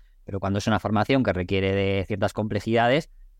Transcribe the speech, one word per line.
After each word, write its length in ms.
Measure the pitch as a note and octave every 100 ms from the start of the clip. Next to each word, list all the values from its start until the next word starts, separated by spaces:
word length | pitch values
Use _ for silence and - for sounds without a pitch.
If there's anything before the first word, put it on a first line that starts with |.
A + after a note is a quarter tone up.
| - -
Pero 180 | - F#2+
cuando 180 | F#2+ G2+
es 80 | -
una 120 | G#2+
formación 440 | G2+ G#2 G#2 C3+
que 80 | G#2+
requiere 420 | F2+ F2 G2 F#2+
de 300 | G2 G2 G2 F#2
ciertas 280 | G2+ G2+
complejidades, 760 | - G#2+ G#2 A2+ A2+ A#2+ C#3 - - -